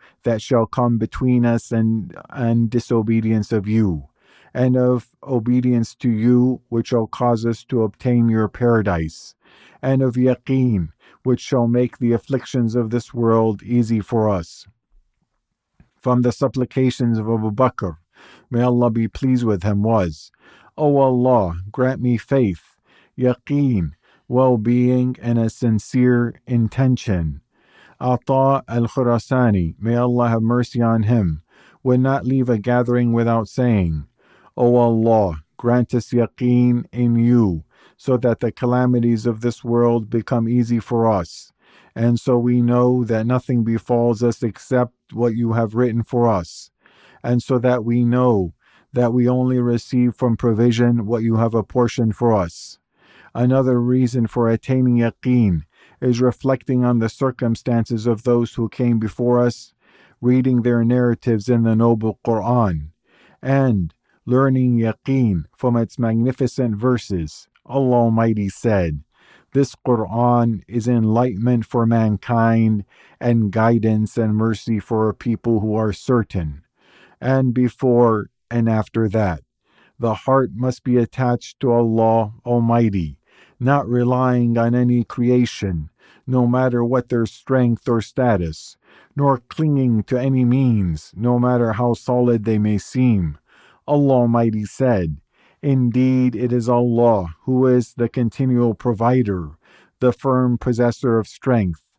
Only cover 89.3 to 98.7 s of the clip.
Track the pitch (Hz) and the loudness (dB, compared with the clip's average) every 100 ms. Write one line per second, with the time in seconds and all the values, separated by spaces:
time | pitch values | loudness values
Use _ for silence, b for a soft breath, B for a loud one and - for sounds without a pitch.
89.3 | 131 - - 156 143 131 110 - 127 135 | 0 -4 -4 -2 0 2 0 0 -2 0
90.3 | 131 123 131 131 110 92 76 - 90 120 | 0 2 2 2 2 0 -4 -10 -6 -2
91.3 | 123 123 123 117 107 123 117 - 123 123 | 0 0 0 -2 -2 -2 -4 -2 0 2
92.3 | 117 107 107 107 104 - 127 127 104 82 | 0 0 0 0 -2 -4 0 2 2 0
93.3 | 73 b b b b - 147 143 127 120 | -6 b b b b -2 0 2 2 2
94.3 | 117 117 107 104 - 131 107 82 73 _ | 2 0 -2 -6 -2 0 0 -2 -6 _
95.3 | b b b 147 135 123 117 131 131 127 | b b b -2 0 2 2 2 2 0
96.3 | 113 123 123 113 120 123 117 120 107 85 | 0 -2 -2 0 2 2 2 4 2 -2
97.3 | - - 127 131 127 117 - 117 - 117 | -8 -2 2 4 2 0 -4 -4 -2 -4
98.3 | - 131 120 120 | -2 0 2 0